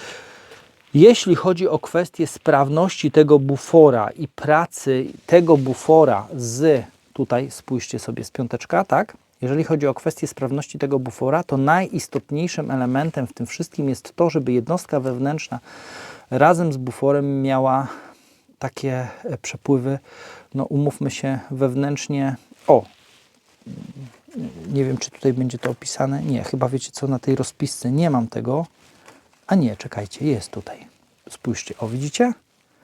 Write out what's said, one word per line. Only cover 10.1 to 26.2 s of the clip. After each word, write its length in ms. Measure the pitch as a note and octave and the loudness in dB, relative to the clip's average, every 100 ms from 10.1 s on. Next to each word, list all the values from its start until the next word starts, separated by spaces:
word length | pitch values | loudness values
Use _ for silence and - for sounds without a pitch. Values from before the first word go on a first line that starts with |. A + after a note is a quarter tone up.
| - C#3+ | -6 -8
sprawności 520 | - C3 C#3 - - | -6 -6 -6 -8 -6
tego 200 | C#3 C#3 | -2 -2
bufora, 460 | B2+ - B2+ D#3 | -4 -4 0 0
to 120 | F3 C3+ | 0 0
najistotniejszym 1160 | C#3 F3 F#3+ D#3+ - C#3 - C#3+ F3 - D3 | 2 2 0 -4 -6 -8 -6 -4 -4 -6 -6
elementem 560 | C3 B2 C3 D#3+ D3+ B2 | -4 -2 0 -2 -4 -6
w 60 | |
tym 140 | - A#2+ | -8 -10
wszystkim 420 | - E3 - C#3+ | -8 -10 -6 -4
jest 280 | B2 - - | -6 -8 -2
to, 140 | E3+ | 0
żeby 220 | D#3 B2+ | 0 0
jednostka 480 | B2 A2+ F3+ - D3 | 0 0 -4 -2 -4
wewnętrzna 600 | C3 B2 C#3 D#3 - B2 - - - - - - - | -2 -2 -4 -4 -8 -12 -14 -20 -20 -18 -18 -20 -6
razem 420 | B2+ D3+ F3 E3+ | 4 4 4 0
z 40 | C3+ | -2
buforem 640 | B2+ - C#3 C#3+ C#3+ C#3 | -6 -2 0 2 0 -2
miała 440 | C3+ C3 C3 C3 C3+ - - - _ _ _ _ | 0 0 2 0 -2 -10 -20 -20 _ _ _ _
takie, 500 | C3 - C3+ B2+ A#2+ - | -10 -6 -6 -6 -6 -10
e, 140 | - C3+ | -10 -10
przepływy, 600 | - - - C3+ B2+ C#3 - - - - - | -10 -8 0 0 0 -6 -8 -20 -20 -20 -12
no 100 | C3+ | -8
umówmy 460 | - C#3+ C#3+ - C#3 | -4 -2 -2 -2 -6
się, 280 | - C#3 C3 - | -6 -6 -6 -8
wewnętrznie, 880 | C3 C3+ C3 C#3+ C#3 - C#3+ C3+ C3 _ _ - | -2 -2 0 -2 -4 -4 -4 -2 -4 _ _ 4
o, 180 | C3 - _ _ _ _ _ _ _ - - - C3+ C3 - _ D4+ - - D#2+ | 4 2 _ _ _ _ _ _ _ -18 -16 -16 -18 -20 -20 _ -12 -12 -12 -6
nie 180 | C#3 | -2
wiem, 140 | C3 C3+ | -2 -4
czy 120 | - | -8
tutaj 220 | - C3+ | -4 -2
będzie 260 | B2 C3 A#2+ | 0 -2 -4
to 120 | C3 | -6
opisane, 520 | A#2+ - - C3+ C#3 | -8 -8 -4 -2 -2